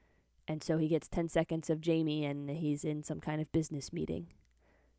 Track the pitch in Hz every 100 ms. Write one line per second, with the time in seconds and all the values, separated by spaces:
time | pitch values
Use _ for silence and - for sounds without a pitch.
0 | _ _ _ _ - 156 - 160 160 160
1 | - - 170 - 160 165 - 156 160 160
2 | 160 151 147 143 143 147 156 147 - 151
3 | 151 160 151 151 156 165 156 151 - 175
4 | 156 165 170 - _ _ _ _ _